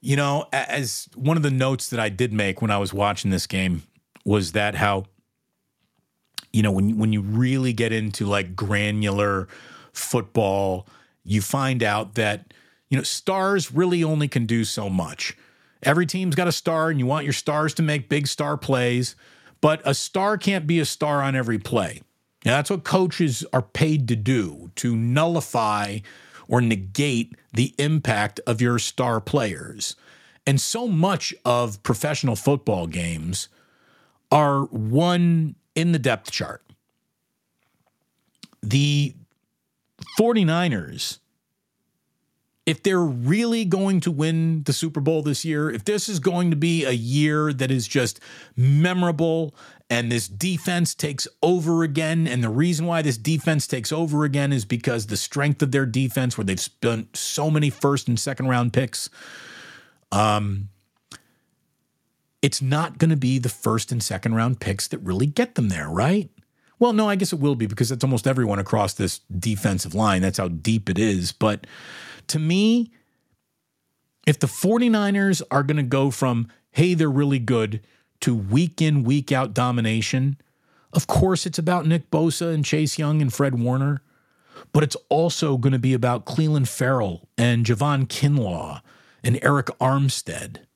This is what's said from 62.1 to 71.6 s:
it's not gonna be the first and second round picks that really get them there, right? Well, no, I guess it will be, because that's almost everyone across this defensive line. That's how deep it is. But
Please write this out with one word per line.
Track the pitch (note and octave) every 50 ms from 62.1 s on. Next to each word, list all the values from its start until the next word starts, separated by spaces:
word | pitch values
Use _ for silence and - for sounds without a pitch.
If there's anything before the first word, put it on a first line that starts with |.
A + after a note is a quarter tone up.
| _ _ _ _ _ _
it's | - C#3+ - - C3+
not | C3 C#3 D3+ E3 E3 -
gonna | - - E3 D#3+
be | D3 C3 B2 C3 C3+
the | A#2+ B2
first | - - - A2+ A2 A2+ - - B2+
and | A#2+ A2
second | - G#2+ F#2 - A2+ A2+
round | A2+ A2+ B2 B2+ -
picks | - A2 F#2+ G2+ - -
that | - -
really | - F2+ F#2 F#2+ A#2+
get | D3 C#3+ - B3 B3 -
them | - A#2+ G#2
there, | F#2 E2 D2+ D2+
right? | D#2+ F2 A2+ C#3+ F#3 G#3 F#3+ - _ _ _ _ _ _ _ _ _ _
Well, | A#3+ A#3+ A3+
no, | G#3 A3 G#3
I | G3+
guess | F#3+ G3 - -
it | D#3+
will | C#3 D3 C#3+
be, | A#2+ A2+
because | G#2 G#2 G#2+ B2 A2
that's | C3 A#2+ -
almost | C3 C3 A2+ -
everyone | C3+ C3 C3 B2+ A2 G2+ G2
across | G2 - - A2 G2+ F#2 -
this | - G2+ F2+ - - _ _ - F#2
defensive | F2 A#2 A2 G2+ - A2 G2 F#2 - F#2 D#2
line. | G2+ A2 G#2 G2 F#2 F#2
That's | F#2+ F#2 -
how | F#2+ F2+
deep | E2+ D#2+ D2+ A2 A2+ A2+ G2+ -
it | F#2 F2
is. | G#2+ A2 G2+ F#2 F2 F2
But | - _ - A2 G#2 G2+